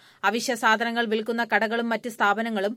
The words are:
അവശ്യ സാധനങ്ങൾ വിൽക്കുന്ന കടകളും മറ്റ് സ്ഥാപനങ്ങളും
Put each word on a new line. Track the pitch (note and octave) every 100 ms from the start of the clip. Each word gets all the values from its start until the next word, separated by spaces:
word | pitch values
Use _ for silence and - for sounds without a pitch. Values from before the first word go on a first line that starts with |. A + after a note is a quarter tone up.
| - _
അവശ്യ | G3 A3+ A3
സാധനങ്ങൾ | A#3 A#3 A3 A#3 A#3 A#3
വിൽക്കുന്ന | A3 A3 A#3
കടകളും | A3+ G#3+ A3 A#3 A#3
മറ്റ് | A3 A#3+
സ്ഥാപനങ്ങളും | A3 G#3 G3+ A3+ G#3+ G3